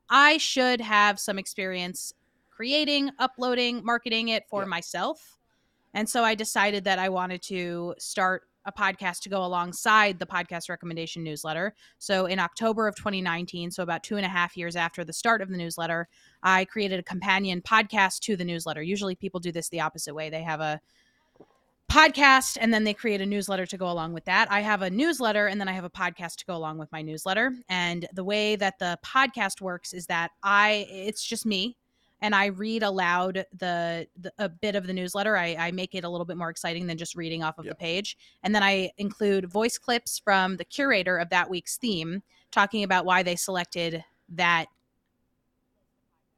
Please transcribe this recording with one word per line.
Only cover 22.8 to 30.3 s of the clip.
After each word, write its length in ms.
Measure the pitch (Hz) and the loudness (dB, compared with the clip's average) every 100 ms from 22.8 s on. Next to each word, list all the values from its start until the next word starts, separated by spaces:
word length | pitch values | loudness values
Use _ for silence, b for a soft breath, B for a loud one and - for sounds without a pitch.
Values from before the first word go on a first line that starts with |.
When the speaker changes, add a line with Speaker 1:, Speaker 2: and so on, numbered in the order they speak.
Speaker 1:
they 100 | 214 | 2
create 260 | 208 233 202 | 0 -2 -2
a 60 | 196 | -2
newsletter 400 | 202 196 190 180 | -2 -2 -4 -4
to 100 | 185 | -4
go 120 | 180 | -4
along 240 | 170 160 | -2 -4
with 100 | 165 | -6
that. 260 | - 190 214 | 0 2 4
I 100 | 202 | 2
have 220 | 214 202 | 2 0
a 80 | 185 | 0
newsletter 560 | 196 320 262 226 208 208 | 2 2 2 2 2 2
and 140 | 202 | 0
then 80 | 190 | -2
I 40 | |
have 120 | 185 | -4
a 60 | 175 | -8
podcast 460 | - 180 175 170 - | -4 -4 -4 -10 -10
to 100 | - | -8
go 100 | 170 | -6
along 220 | 156 156 | -6 -8
with 120 | 151 | -10
my 120 | 160 | -8
newsletter. 500 | 156 156 190 196 254 254 - | -8 -6 -2 0 0 -2 -4
And 400 | 185 175 175 170 | -2 -2 -2 -6
the 120 | 185 | -6
way 320 | 185 208 214 208 | -2 0 2 2
that 220 | 196 - | 0 -2
the 200 | 180 170 | -4 -4
podcast 560 | - 262 269 240 196 - | -2 0 2 0 -4 -4
works 320 | 190 175 - | -8 -8 -10
is 140 | 180 165 | -12 -4
that 260 | 170 170 | -2 -2